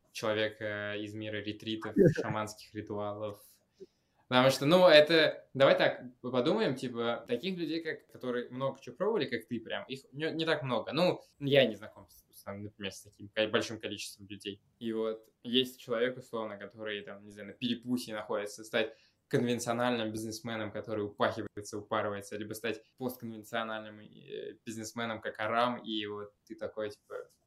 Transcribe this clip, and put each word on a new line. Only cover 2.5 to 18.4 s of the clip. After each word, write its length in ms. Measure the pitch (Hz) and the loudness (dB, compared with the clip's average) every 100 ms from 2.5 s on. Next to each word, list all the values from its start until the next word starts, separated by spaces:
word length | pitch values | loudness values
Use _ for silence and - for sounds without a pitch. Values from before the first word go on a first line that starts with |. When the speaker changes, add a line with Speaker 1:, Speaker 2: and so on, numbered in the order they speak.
| - - | -8 -14
Speaker 1:
ритуалов. 640 | 107 104 104 104 101 107 98 - _ _ _ 190 _ _ _ - | -12 -8 -6 -6 -6 -8 -10 -18 _ _ _ -20 _ _ _ 0
Потому 200 | 127 135 | 4 6
что, 140 | 131 | 6
ну, 220 | 139 180 180 | 6 8 12
это, 600 | 151 151 165 147 - - | 12 10 8 6 2 -6
давай 240 | 131 139 180 | 4 6 6
так, 280 | 143 - 120 - | 4 0 -8 -10
подумаем, 520 | 127 127 127 208 202 | -2 0 2 2 2
типа, 480 | 127 131 117 117 117 - | 0 -4 -2 -2 -2 -4
таких 300 | 123 185 180 | -4 -4 -4
людей, 240 | 160 160 | -4 -4
как, 240 | 160 147 - | -6 -8 -12
которые 380 | - 127 123 117 | -10 -4 -4 -4
много 320 | 123 135 131 | -4 -4 -4
чего 160 | - - | -10 -4
пробовали, 300 | - 226 139 | 0 0 0
как 200 | 117 - | -4 -4
ты 140 | 117 | -6
прям, 240 | - 101 | -4 -6
их 160 | 101 131 - | -6 -10 -10
не, 200 | 135 156 | -6 -4
не 140 | 147 160 | -2 0
так 160 | 151 | 0
много. 300 | 135 117 - | 0 -2 0
Ну, 280 | 120 175 - - - | 2 2 0 -6 -8
я 280 | 143 139 120 | 4 6 6
не 80 | 101 | 2
знаком 300 | 101 - 101 | -10 -18 -20
с, 300 | - _ - | -20 _ -16
с, 40 | |
там, 200 | - 101 | -12 -10
например, 300 | 104 - 98 | -12 -8 -8
с 100 | - | -8
таким 260 | 104 - 101 | -14 -18 -6
ко-, 180 | - 107 | -2 0
большим 300 | 107 107 110 | 0 -2 -6
количеством 480 | 104 101 - - 98 | -8 -8 -10 -14 -16
людей. 340 | 101 104 98 _ _ | -12 -10 -10 _ _
И 120 | 117 | -6
вот 280 | 110 110 110 - _ | -2 -2 -4 -12 _
есть 360 | 123 123 127 - | 0 2 2 -2
человек, 380 | - 117 123 123 | -6 0 0 -2
условно, 400 | - 113 110 101 | -8 -8 -8 -10
который, 460 | 101 110 107 104 | -14 -10 -8 -8
там, 200 | 101 101 104 | -8 -14 -16
не 40 | |
знаю, 180 | 101 101 | -16 -16
на 40 | |
перепутье 640 | - 123 117 120 123 - | -6 -4 -4 -2 -4 -4
находится, 500 | 107 104 107 | -8 -4 -4